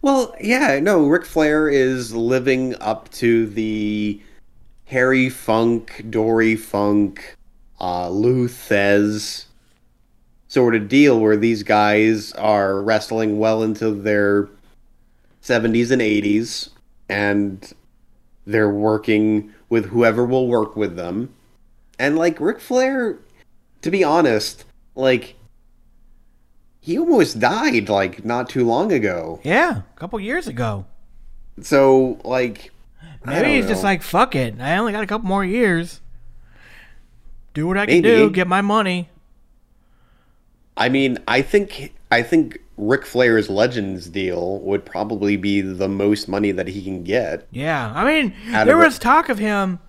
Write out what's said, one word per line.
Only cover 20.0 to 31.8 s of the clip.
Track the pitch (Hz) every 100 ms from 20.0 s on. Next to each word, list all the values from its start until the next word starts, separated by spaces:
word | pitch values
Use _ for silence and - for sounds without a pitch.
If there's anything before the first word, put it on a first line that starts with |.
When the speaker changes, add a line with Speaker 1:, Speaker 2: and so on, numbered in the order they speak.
| 117 110 123
Speaker 1:
will | 131 127
work | 120 107 107
with | 101 87
them. | 87 95 123 - _ _ _ _ _ -
And, | 135 156
like, | 170 160
Ric | 156 -
Flair, | - 254 262 269 233 - _ _ _ _ _ _
to | 165
be | 190
honest, | 160 160 151 110 - - - _ _ -
like, | 131 127 - - - _ _ _ _ _ - - _ _ _ _ _ _
he | - 208
almost | 339 277 160 113
died, | 123 208 302 120 101
like, | 101 95 87 104
not | 120 123
too | 131 117
long | 120 208
ago. | 156 104 87 82 80
Speaker 2:
Yeah, | 147 208 339 214 95 -
a |
couple | 175 220
years | 202 311 -
ago. | 123 123 202 190 - - - - - - -
Speaker 1:
So, | - 143